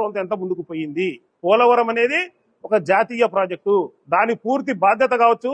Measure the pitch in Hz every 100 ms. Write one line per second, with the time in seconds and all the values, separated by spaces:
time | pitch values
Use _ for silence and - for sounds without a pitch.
0 | 214 208 190 208 185 180 165 160 156 147
1 | 185 123 _ _ 175 220 240 240 233 226
2 | 240 311 359 _ _ _ - 208 151 190
3 | 226 233 233 190 185 180 202 202 160 _
4 | - 170 226 233 220 269 214 202 - 220
5 | 262 247 233 226 247